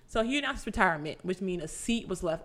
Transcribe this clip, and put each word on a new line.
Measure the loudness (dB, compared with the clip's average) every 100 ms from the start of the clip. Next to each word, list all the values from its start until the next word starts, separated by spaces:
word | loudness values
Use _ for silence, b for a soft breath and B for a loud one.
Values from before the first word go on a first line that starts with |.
| -2
So | 0
he | 2 2
announced | 0 -2
his | -2
retirement, | 4 4 4 -2 -4
which | -4 -2
means | -2 -2
a | -4
seat | -4 0 0 0
was | -2
left | 0 -2